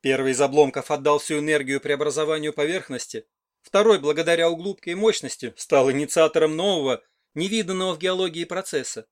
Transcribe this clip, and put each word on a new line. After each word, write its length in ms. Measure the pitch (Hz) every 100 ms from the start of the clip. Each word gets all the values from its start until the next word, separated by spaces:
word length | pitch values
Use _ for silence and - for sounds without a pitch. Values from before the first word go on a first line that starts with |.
Первый 320 | 135 135 135
из 80 | 127
обломков 500 | 143 143 139 139 -
отдал 260 | 147 139 147
всю 220 | - 151
энергию 420 | 151 151 135 139
преобразованию 720 | 147 143 151 143 156 156 151
поверхности, 720 | 147 151 185 - 127 - 110 - _ _ _
второй, 360 | _ 196 214 196
благодаря 520 | 143 151 165 170 165
углубке 420 | 165 185 185 -
и 40 | 175
мощности, 580 | 220 - 131 - 120 -
стал 320 | - 139 135
инициатором 680 | 135 147 175 160 160 156 156
нового, 480 | 196 180 135 120 _ _ _
невиданного 640 | 151 185 220 180 185 185 165
в 20 |
геологии 460 | 185 185 185 160
процесса. 640 | 165 180 190 147 123 - 110